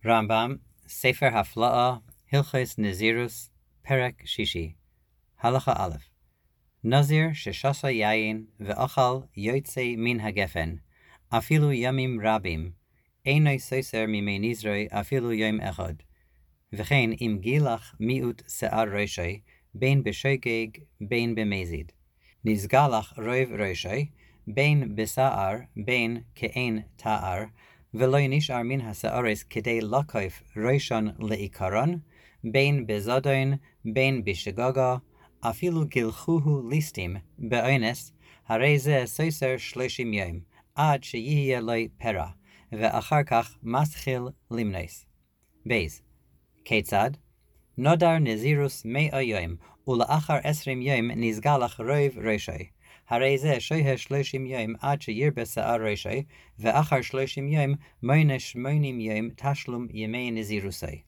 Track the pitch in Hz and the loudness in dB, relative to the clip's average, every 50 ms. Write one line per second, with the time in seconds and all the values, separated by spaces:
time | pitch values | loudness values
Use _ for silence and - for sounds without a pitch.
0 | - 110 117 113 110 104 113 113 113 120 135 - - _ _ _ _ - - - | 4 4 4 4 4 4 2 2 2 0 -4 -8 -10 _ _ _ _ -16 -14 -2
1 | - 131 123 - - 135 117 110 98 - - 113 113 107 117 123 120 127 127 117 | 0 0 2 4 2 2 2 2 0 0 0 2 2 4 4 4 4 2 2 -2
2 | - - - _ _ _ - 139 139 - - 135 127 117 - - 107 104 95 90 | -8 -18 -20 _ _ _ 2 2 2 2 0 0 0 0 -2 -2 -2 -2 -2 2
3 | 107 110 113 117 120 117 - - - - _ _ _ _ _ _ _ - 135 131 | 2 2 2 2 0 -4 -6 -10 -18 -18 _ _ _ _ _ _ _ 0 0 2
4 | 127 123 127 _ - - - - 107 98 - 85 82 80 80 _ _ _ _ _ | 2 0 -4 _ -10 -10 -6 -4 -4 -4 -2 -4 -6 -8 -10 _ _ _ _ _
5 | _ _ _ _ _ _ _ _ - 117 123 131 - - 127 - 98 90 80 73 | _ _ _ _ _ _ _ _ 0 2 2 2 2 0 0 0 0 -4 -6 -8
6 | - _ _ _ _ _ _ _ _ _ _ _ _ _ _ _ - 110 123 139 | -14 _ _ _ _ _ _ _ _ _ _ _ _ _ _ _ -2 2 4 4
7 | 143 139 156 156 156 165 156 147 - 113 - - - 135 139 - - 139 131 113 | 4 4 4 2 2 2 0 -4 -6 -8 -8 -2 0 -2 -2 0 -2 -2 0 2
8 | 107 104 110 110 110 107 107 110 110 - _ _ 107 98 104 104 120 131 - - | 2 2 4 2 2 0 -2 -4 -6 -12 _ _ -6 -6 -2 -2 -2 -2 2 2
9 | 131 123 127 131 131 - _ - 101 110 123 139 139 - - - 127 120 120 113 | 2 2 2 0 -6 -10 _ -4 -2 0 0 0 -2 -4 -6 -4 -2 -2 -2 0
10 | 113 120 123 113 107 107 98 101 98 87 - - 80 80 85 82 - _ _ _ | 0 0 0 0 -2 -4 -2 -2 -2 -2 0 -2 -2 -2 -4 -8 -12 _ _ _
11 | _ _ - - _ _ - 113 113 - 156 156 147 147 139 123 117 127 131 135 | _ _ -20 -20 _ _ 0 0 2 4 4 4 4 4 2 2 0 0 0 0
12 | 131 127 127 113 104 110 110 110 95 95 82 78 82 87 85 _ _ _ _ _ | 0 0 -2 0 2 2 2 2 0 -2 -4 -4 -4 -6 -10 _ _ _ _ _
13 | _ _ _ _ _ 139 139 151 156 147 139 131 - - - 131 127 - - 113 | _ _ _ _ _ 2 4 6 6 4 4 0 -2 -2 -2 -2 -2 -2 -2 -2
14 | 110 110 107 104 101 101 101 98 101 117 120 110 107 107 104 101 107 - - 101 | 0 0 0 -2 -2 -2 -2 -2 0 -2 -2 -2 -2 -2 0 0 -2 -2 -4 -4
15 | 104 - - 135 120 120 117 110 110 110 107 107 95 98 90 - 90 87 85 - | -4 0 -2 0 0 0 0 2 2 0 0 0 -2 -4 -6 -6 -6 -8 -8 -10
16 | - _ _ _ _ _ _ _ _ _ _ _ _ _ - 101 104 - 143 139 | -12 _ _ _ _ _ _ _ _ _ _ _ _ _ -8 -8 -2 0 2 2
17 | 123 113 113 - 123 113 107 98 90 113 131 147 151 135 113 113 - - - - | 2 2 0 -2 -2 -2 -2 -2 -2 0 2 2 2 2 0 -2 -6 -14 -10 -4
18 | 107 117 127 131 127 120 117 - - - - - - 107 - 110 113 107 98 104 | -2 -2 -2 0 -2 -4 -4 -6 -10 -14 -10 -6 -4 -2 0 0 0 0 0 -2
19 | 104 98 - - 87 85 95 107 - _ _ _ _ _ _ 101 123 131 139 143 | -4 -4 -4 -4 -4 -4 -6 -6 -12 _ _ _ _ _ _ 0 2 4 4 4
20 | 120 107 104 - - 135 139 127 - 123 117 113 113 110 107 - - _ _ _ | 2 0 -4 -2 0 0 0 0 0 -2 -2 0 -2 -4 -8 -16 -20 _ _ _
21 | 107 101 120 120 117 117 113 110 110 104 101 98 92 85 85 76 76 80 - _ | -8 -2 0 0 0 0 0 0 0 0 0 -2 -4 -4 -6 -6 -8 -10 -14 _
22 | _ _ _ _ _ _ _ _ _ 110 107 104 95 - - 131 147 143 123 110 | _ _ _ _ _ _ _ _ _ 0 0 0 0 4 4 6 6 6 4 0
23 | 104 - - - 110 110 123 127 131 127 113 104 104 98 92 82 - 92 101 127 | -2 -4 -10 -8 -4 -2 0 0 0 0 -2 -4 -2 -2 -2 -4 -6 -4 -2 -2
24 | 147 147 - _ _ - _ _ _ - 107 117 139 147 151 147 135 110 104 101 | -4 -4 -6 _ _ -20 _ _ _ -8 0 2 4 4 4 4 2 0 -2 -4
25 | 110 104 - - 131 135 113 98 98 95 98 110 127 - _ 113 104 104 123 123 | -4 -2 0 2 2 2 2 2 0 -2 -2 -4 -8 -12 _ -10 -2 0 0 0
26 | 117 113 117 117 117 - - - - 113 - 127 127 123 110 107 101 - - _ | 2 0 -2 -6 -8 -14 -12 -8 -8 -6 -4 -2 -2 -2 -2 -4 -6 -10 -18 _
27 | - 110 110 104 - 95 92 92 107 107 - _ - - - _ _ _ - 107 | -2 -2 -2 0 -2 -2 -4 -4 -6 -8 -12 _ -20 -20 -20 _ _ _ -2 0
28 | 127 131 131 143 143 135 135 147 151 - 131 123 117 120 131 139 123 110 104 - | 2 4 4 4 2 4 2 2 0 0 -2 -2 -2 -2 -2 -4 -4 -6 -8 -6
29 | - 110 - 123 123 113 107 104 - _ - 120 101 120 117 117 110 104 113 131 | -4 -4 -2 0 0 0 -2 -2 -4 _ -8 -6 -2 0 -2 -2 -2 0 0 0
30 | 147 151 - 117 98 92 - - - - _ 107 107 120 135 143 139 - 123 113 | 0 0 -2 -4 -4 -4 -6 -10 -20 -14 _ -2 0 2 2 2 2 0 -2 0
31 | 110 107 - - 107 107 110 107 104 101 - - 104 92 95 107 127 151 175 170 | -2 -2 -4 -4 -4 -4 -4 -4 -4 -6 -6 -4 -4 0 2 2 2 2 0 -2
32 | 151 _ _ _ - - _ _ - 117 110 135 135 143 143 139 120 107 107 104 | -6 _ _ _ -20 -20 _ _ -10 -2 2 2 4 4 2 0 0 -2 -2 -2
33 | 101 113 123 131 135 143 139 135 135 135 139 139 _ - _ _ _ 113 107 123 | 0 2 0 2 2 2 2 2 2 0 0 -2 _ -12 _ _ _ -4 0 2
34 | 131 135 135 127 104 101 98 - - 107 98 104 120 127 131 131 131 127 127 131 | 2 4 2 0 -2 -4 -4 -4 -4 -8 -4 -2 0 0 2 2 2 2 2 -2
35 | - _ _ _ - - _ _ - 117 113 - - 180 170 160 156 147 - 131 | -4 _ _ _ -20 -20 _ _ -4 -4 -4 -2 -2 0 0 0 0 0 0 0
36 | 117 110 107 - - - 165 165 143 156 147 139 127 113 131 156 151 - - - | 0 0 -2 -4 -2 0 0 2 4 2 2 0 0 -2 -2 -2 -2 -2 -6 -6
37 | 92 87 90 98 - - _ - - 113 117 117 113 127 139 135 113 110 123 - | -6 -6 -6 -8 -10 -14 _ -10 -6 -2 0 0 2 4 2 2 2 0 -2 -4
38 | - - _ _ _ - - _ _ _ 113 113 127 143 147 143 131 143 151 135 | -10 -16 _ _ _ -20 -20 _ _ _ 0 2 4 4 4 4 4 2 2 2
39 | 123 117 - - 156 165 156 - - 131 131 127 - - - - 127 127 - - | 2 0 -4 -4 -2 -2 -2 -2 -2 -2 -2 -2 -6 -8 -6 -6 -6 -6 -4 -4
40 | 127 117 107 104 95 87 85 85 85 _ _ _ _ _ _ - 147 156 147 139 | -4 -4 -2 -2 -4 -4 -6 -10 -12 _ _ _ _ _ _ 0 2 2 2 0
41 | - - - 123 113 131 151 147 143 135 131 123 113 113 117 113 113 110 - _ | -2 -6 -8 -6 -2 0 2 2 2 2 0 0 0 0 0 0 0 -2 -6 _
42 | - 117 104 92 78 87 90 _ _ _ - - _ _ - 110 110 113 - 113 | -4 -4 -2 -2 -4 -6 -10 _ _ _ -20 -20 _ _ -6 0 0 2 2 0
43 | 113 - 156 151 143 - 123 117 117 - - - - 113 117 131 151 151 151 - | -2 2 2 2 2 4 2 2 2 0 -6 -12 -6 -2 0 0 0 0 -2 -6
44 | - 139 131 123 123 127 135 _ _ _ 117 113 117 104 98 92 87 85 - - | -4 -4 -4 -2 -4 -6 -10 _ _ _ -4 -2 -2 -2 -2 -4 -8 -8 -12 -18
45 | - _ _ _ _ _ _ _ _ _ _ _ _ - 123 113 87 80 - - | -20 _ _ _ _ _ _ _ _ _ _ _ _ 0 0 0 0 -2 -6 -12
46 | _ _ _ _ _ _ _ _ _ _ _ _ _ - 120 107 101 - - 98 | _ _ _ _ _ _ _ _ _ _ _ _ _ 0 0 0 2 2 2 2
47 | 104 123 139 - _ _ _ _ _ _ _ _ _ _ _ - 127 143 170 170 | 2 2 0 -6 _ _ _ _ _ _ _ _ _ _ _ 0 2 4 4 6
48 | 175 170 165 165 151 127 110 107 110 139 151 143 143 135 - - - 113 120 139 | 6 4 4 4 2 2 0 0 2 2 2 2 2 0 -2 -6 -8 -6 0 0
49 | 151 151 - 135 135 120 107 98 87 82 85 82 - - - _ _ - 127 117 | 0 0 0 0 0 0 0 0 -2 -4 -6 -8 -12 -20 -20 _ _ 0 2 2
50 | 117 - 143 156 151 - 156 139 - 143 151 151 - 143 131 127 123 135 139 123 | 2 4 2 2 2 2 0 0 2 0 -2 -2 -2 -4 -4 -2 0 0 2 2
51 | 113 117 117 107 117 113 110 107 104 143 147 139 123 117 - - 113 117 143 147 | 2 0 -2 0 0 0 -2 0 2 2 2 4 2 0 -4 -6 -2 0 2 2
52 | 143 139 131 113 107 110 107 104 - - - - 87 - _ _ _ - - - | 2 2 0 -2 -2 0 0 0 -2 -6 -8 -10 -10 -14 _ _ _ -20 -20 -20
53 | _ _ 120 120 127 135 139 135 135 156 143 120 110 - 151 160 151 139 131 120 | _ _ 0 2 4 4 2 2 2 2 0 0 0 -2 0 2 2 2 2 0
54 | - - 139 139 143 - - 135 131 127 131 127 113 107 113 - - 135 143 147 | -2 -4 -2 -2 -2 -2 -4 -6 -6 -6 -4 -4 -4 -4 -6 -4 -2 -2 -2 -2
55 | 151 - 110 107 135 151 143 - 117 107 - - 101 104 120 117 110 110 104 101 | -2 -6 -4 0 0 0 0 0 -4 -6 -4 -2 0 0 0 0 0 0 -2 -2
56 | - 95 104 127 143 - - - - - _ - 107 113 113 139 156 151 151 131 | -4 -4 -4 -4 -6 -8 -14 -20 -20 -20 _ -4 -2 2 4 4 4 4 2 0
57 | 120 - - 131 135 135 - - 139 143 151 156 143 135 143 143 - - _ _ | 0 -2 -2 -2 -2 -2 -4 -6 -2 0 2 2 2 2 0 -2 -4 -12 _ _
58 | - 117 139 156 160 147 135 127 - - - 120 123 135 147 151 147 135 127 120 | 0 4 6 6 6 6 4 2 -4 -8 -8 -6 -4 0 2 2 2 2 0 -4
59 | 110 110 107 107 110 117 - - - 139 139 139 - - 123 120 123 117 - 107 | -4 -2 -2 -2 -2 -4 -6 -4 -2 -2 -2 -2 -4 -6 -6 -6 -6 -6 -6 -6
60 | 110 110 110 123 123 120 117 113 110 101 107 104 95 98 92 - - 73 73 73 | -6 -4 -4 -4 -4 -4 -4 -4 -4 -2 -4 -4 -4 -4 -8 -8 -10 -10 -10 -12
61 | - | -16